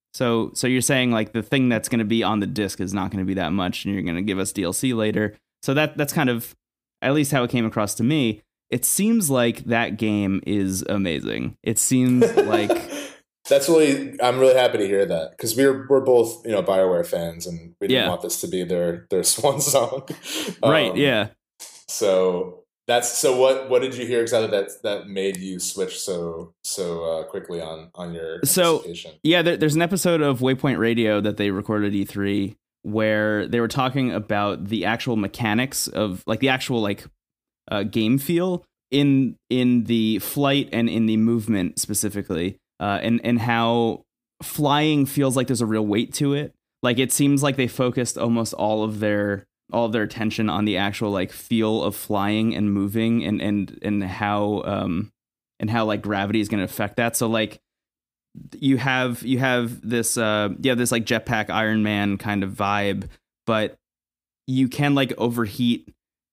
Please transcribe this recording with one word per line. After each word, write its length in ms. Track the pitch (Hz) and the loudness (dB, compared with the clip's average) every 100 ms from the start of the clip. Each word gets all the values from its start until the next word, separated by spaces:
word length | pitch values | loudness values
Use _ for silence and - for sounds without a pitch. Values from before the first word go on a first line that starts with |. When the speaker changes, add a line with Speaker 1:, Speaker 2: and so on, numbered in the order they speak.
| _ | _
Speaker 1:
So, 380 | - 123 117 - | -4 0 2 0
so 140 | - 127 | -2 0
you're 140 | 127 | 2
saying, 300 | 117 135 127 | 2 2 2
like, 220 | 113 107 | 2 0
the 80 | 117 | -4
thing 260 | 104 139 127 | -2 2 2
that's 200 | 113 - | 2 0
gonna 160 | 117 107 | -2 0
be 180 | 113 | 2
on 180 | 95 107 | 2 0
the 60 | 95 | -2
disc 320 | 107 98 - | -2 -4 -4
is 140 | 92 | -4
not 160 | 98 95 | -4 -4
gonna 140 | 101 92 | -2 -2
be 80 | 95 | -2
that 180 | 82 | -2
much, 320 | 98 90 - - | -2 -2 -4 -4
and 80 | |
you're 100 | 98 | -4
gonna 180 | 87 85 | -2 -4
give 160 | 104 95 | -2 -2
us 120 | 92 | -2
D 120 | - | -2
L 100 | 87 | -2
C 200 | 95 131 | -2 -2
later. 420 | 117 107 107 107 - _ _ | 0 0 0 -2 -4 _ _
So 100 | - | -2
that, 240 | 139 151 147 | 0 0 -2
that's 160 | 143 | -2
kind 160 | 175 135 | 0 0
of 260 | 117 - - _ _ _ _ | 0 -6 -16 _ _ _ _
at 120 | 123 | 0
least 180 | 147 143 | 0 2
how 120 | 143 | 0
it 60 | 120 | 0
came 140 | 131 113 | 0 0
across 300 | 113 104 - | 0 -2 0
to 80 | |
me. 380 | 117 156 120 104 _ _ _ | 0 2 0 -2 _ _ _
It 160 | - - | -4 -2
seems 440 | - 208 233 165 | 2 2 2 2
like 360 | 135 120 117 110 | 2 2 0 -2
that 320 | 117 110 104 | 0 0 -2
game 440 | 110 104 98 98 - | 0 2 2 0 0
is 380 | 101 95 95 - | 0 0 -2 -2
amazing. 720 | 104 95 76 55 53 64 - | -2 0 -2 -4 -4 -6 -6
It 140 | - 113 | -4 -2
seems 420 | - 131 127 127 226 - | 2 4 4 4 4 4
Speaker 2:
<laughs> 0 | |
Speaker 1:
like 340 | - - - 339 - 294 - - _ _ - | 2 2 2 -2 -4 -10 -12 -16 _ _ 2
Speaker 2:
That's 180 | 139 139 | 2 6
really, 480 | 165 151 135 - - | 6 6 4 -2 0
I'm 180 | 123 127 | 0 6
really 140 | 131 | 6
happy 240 | 127 123 107 | 8 4 2
to 100 | 98 | 2
hear 180 | 98 95 | 2 2
that, 300 | 85 80 - | 0 -4 -6
'cause 200 | 113 113 | -4 4
we're, 280 | 139 135 - | 4 4 4
we're 100 | 135 | 4
both, 460 | 131 123 113 - 117 | 6 6 4 -2 -2
you 60 | |
know, 100 | 104 | 0
BioWare 420 | 90 95 92 87 85 | 2 4 4 2 0
fans, 420 | - - - 90 | -4 -4 -8 -10
and 260 | 85 85 - | -10 -14 -6
we 60 | 98 | 0
didn't 160 | 127 | 2
Speaker 1:
Yeah. 40 | 95 | 2
Speaker 2:
want 120 | 87 | -2
this 180 | 90 - | -6 -6
to 60 | 87 | -4
be 160 | 92 | -4
their, 440 | 87 90 87 85 - | -2 0 -2 -4 -2
their 140 | 95 | 0
<laughs> 100 | - | 0
swan 260 | - 147 135 | 2 2 2
song. 440 | - 139 113 131 - - - - - - | 2 2 0 -4 -8 -12 -10 -8 -8 0
Speaker 1:
Right, 280 | - 156 147 | 4 4 2
Speaker 2:
Um, 60 | 92 | 2
Speaker 1:
yeah. 300 | 139 117 101 - _ _ - - - | 2 2 0 -6 _ _ -20 -20 -12
Speaker 2:
so 760 | - 101 92 92 90 92 - _ _ - | -2 2 4 4 0 -4 -10 _ _ 0
that's, 240 | 120 123 - | 0 0 0
so 200 | 147 127 | 2 4
what, 320 | 131 127 101 | 4 4 2
what 120 | 123 | 0
did 140 | 131 120 | 0 -4
you 100 | 117 | -2
hear 160 | 120 | 0
exactly 280 | 117 120 110 | 2 2 2
that, 180 | 101 98 - | 0 -2 -6
that 240 | 110 101 90 | -6 -6 -6
made 300 | 98 98 92 | -4 -2 -4
you 220 | 95 90 | -8 -6
switch 400 | - 98 92 - | -6 -4 -6 -6
so, 540 | - 87 85 82 87 _ | -6 -6 -6 -8 -12 _
so, 400 | - - 87 85 | -10 -6 -6 -4
uh, 200 | 82 80 78 | -4 -6 -6
quickly 360 | 98 90 85 | -10 -8 -10
on, 280 | 80 80 82 - | -10 -12 -16 -14
on 180 | 87 | -12
your 260 | 85 80 82 | -10 -10 -6
Speaker 1:
So, 340 | 135 185 170 160 | -2 2 2 2
Speaker 2:
anticipation? 340 | 87 85 - - | -2 -14 -16 -4
Speaker 1:
yeah, 180 | - 175 | 2 2
there, 160 | 165 170 | 2 2
there's 180 | 156 151 | 2 2
an 60 | |
episode 400 | 170 190 180 170 | 0 0 2 2
of 180 | 147 123 | 2 2
Waypoint 380 | 131 131 147 92 | 2 2 0 2
Radio 440 | 113 117 110 104 | 2 2 2 2
that 160 | 104 104 | 0 0
they 140 | 101 | -2
recorded 360 | 98 104 107 104 | -2 -2 -2 0
at 60 | 101 | -2
E 100 | 98 | -4
three 500 | 101 98 101 98 - _ _ | -4 -2 -2 -4 -8 _ _
where 640 | 104 107 110 107 107 107 - | -6 0 2 2 0 0 -2
they 120 | 120 | -2
were 80 | 113 | 0
talking 440 | 135 127 135 127 | 0 -2 -2 -2
about 540 | 92 107 104 104 92 101 | -4 -2 -2 -2 -4 -4
the 160 | 110 87 | -2 -2
actual 300 | 113 - 110 | -2 -2 -2
mechanics 720 | 95 - 113 110 131 - - | -2 -4 -2 0 -2 -4 -4
of, 360 | - 107 90 - | -2 -4 -4 -6
like, 140 | 110 | -2
the 100 | 135 | 0
actual, 320 | 127 - 123 | 0 -2 -2
like, 240 | 104 104 - _ _ _ _ _ - | -2 -4 -10 _ _ _ _ _ -6
uh, 140 | 104 | -4
game 340 | 104 113 110 135 | -2 0 2 2
feel 480 | 139 170 185 180 - _ _ | 2 0 0 -2 -8 _ _
in, 460 | 139 143 135 127 - _ | 2 4 4 2 -4 _
in 340 | 127 123 123 107 | 0 4 2 2
the 340 | 117 110 104 | 2 2 0
flight 480 | - - 139 139 131 | -2 0 2 2 0
and 180 | 113 113 | 0 0
in 160 | 95 110 | 2 2
the 120 | 110 | 2
movement 640 | 113 117 110 101 90 - | 2 2 0 0 0 -4
specifically, 800 | - 104 104 101 95 85 90 104 _ - | -6 -4 -4 -4 -4 -4 -4 -6 _ -8
uh, 180 | 101 101 | -4 -2
and, 180 | - 117 | 0 0
and 140 | - 120 | 2 0
how 640 | 117 117 117 117 117 - _ _ _ _ | 2 0 2 2 0 -2 _ _ _ _
flying 640 | - - 147 147 151 147 139 | -10 -2 2 2 2 2 2
feels 320 | 143 135 127 | 0 0 0
like 80 | 127 | 0
there's 160 | 123 | 0
a 40 | 117 | 0
real 180 | 110 107 | 0 2
weight 260 | 104 - - | 0 0 -2
to 180 | 143 | -2
it. 200 | 143 147 - _ _ | 0 -4 -12 _ _
Like, 160 | 123 120 | 0 2
it 140 | 131 | 0
seems 320 | - 139 143 | 2 4 4
like 120 | 143 135 | 2 0
they 120 | 123 | -2
focused 500 | - 127 120 117 - | 0 0 0 -4 -2
almost 380 | 113 117 110 - | 0 0 -2 -2
all 280 | 107 110 | -2 0
of 160 | 107 107 | -2 -2
their, 460 | 107 104 104 98 - _ _ | 0 0 0 -4 -8 _ _
all 140 | 117 117 | -2 0
of 60 | |
their 100 | 113 | 0
attention 480 | 104 - 110 - 110 | -2 -2 -4 -2 0
on 160 | 87 104 | 0 0
the 120 | 95 | 0
actual, 340 | 101 101 110 | -2 -2 -2
like, 200 | 98 92 | -2 -4
feel 520 | - - 117 110 110 | -8 -2 0 2 0
of 120 | 80 101 | -2 -4
flying 600 | - 104 101 107 113 92 | -4 0 0 2 0 0
and 180 | 104 | 0
moving 500 | 101 101 110 113 117 | 0 0 0 0 0
and, 160 | 78 107 | 0 -2
and, 380 | 101 104 98 - | 0 -2 -4 -6
and 200 | - 104 | -4 -4
how, 600 | 92 90 104 104 104 104 - | -4 -4 -2 0 0 -2 -2
um, 460 | 101 101 87 107 _ _ _ _ - | -4 -2 -2 -4 _ _ _ _ -8
and 100 | 110 | -4
how, 160 | 117 110 | 0 0
like, 160 | 104 | -2
gravity 400 | 101 101 101 110 | -2 -2 0 0
is 80 | 104 | 0
gonna 140 | 107 | -2
affect 320 | 90 - 104 - | -4 -4 -6 -2
that. 200 | 117 113 | -2 0
So, 120 | 113 | 0
like, 320 | 113 107 - _ _ _ _ _ _ _ - - - | 0 -2 -6 _ _ _ _ _ _ _ -20 -20 -4
you 180 | 139 131 | 2 2
have, 440 | 135 131 127 120 | 2 0 0 -4
you 140 | 113 127 | -2 0
have 480 | 131 123 117 120 107 | 2 0 -2 -6 -4
this, 300 | 120 113 - | -2 0 0
uh, 320 | 110 107 104 - | 0 0 -2 -2
you 100 | 131 | 0
have 60 | 120 | 2
this, 120 | 120 | 0
like, 140 | 117 107 | 0 0
jetpack 440 | 113 - 113 104 | -2 0 -2 0
Iron 340 | 90 110 110 | -2 0 2
Man 340 | 107 104 101 98 | 0 0 0 -2
kind 260 | 107 104 | -2 -4
of 80 | 95 | -4
vibe, 540 | 98 101 101 101 98 90 - _ _ - | -4 -2 0 -2 -4 -8 -14 _ _ -2
but 300 | 110 107 - _ _ _ _ _ _ - | -2 -2 -6 _ _ _ _ _ _ -4
you 200 | 131 131 | 0 0
can, 260 | - 143 143 | 2 2 2
like, 180 | 135 - | 0 0
overheat 760 | 120 117 110 - 120 117 - - _ _ _ | -2 0 -4 0 0 0 -4 -20 _ _ _